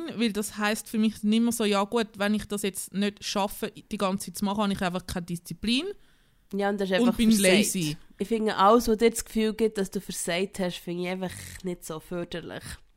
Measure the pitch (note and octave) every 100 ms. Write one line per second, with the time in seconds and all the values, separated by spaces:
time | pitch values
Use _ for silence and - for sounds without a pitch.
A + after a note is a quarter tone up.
0 | E4 G3+ A#3 G3+ G#3+ G#3+ G#3 G#3+ - A3
1 | A3 - G#3 A3+ A#3 A#3 G#3 G3 G#3 A#3+
2 | A3 G3 G3+ G#3+ - G#3 G3+ - - F#3+
3 | G3+ G3+ - G#3 G3+ - A3 - - G#3
4 | G3 G3 - - G3+ G3+ G3+ F#3+ F#3 F3+
5 | - F#3 E3+ F3 - E3+ G#3+ B3 F#4 -
6 | _ _ _ _ _ G3 G3+ G#3 F#3+ F#3
7 | A#3+ A#3 A3 G#3+ F#3+ G3 G3+ F#3+ D3+ D3
8 | - - G3 A3+ G#3+ - G3 A#3+ A#3 G#3+
9 | A#3 A#3 - A3 A3 G#3 A3 G#3+ F#3+ G3
10 | - - - E3+ F#3+ - F3+ - F3+ F3
11 | F3+ F#3 F3+ - - - F#3 F3 - D#3
12 | - F3+ E3+ E3+ D#3+ G#2+ - - -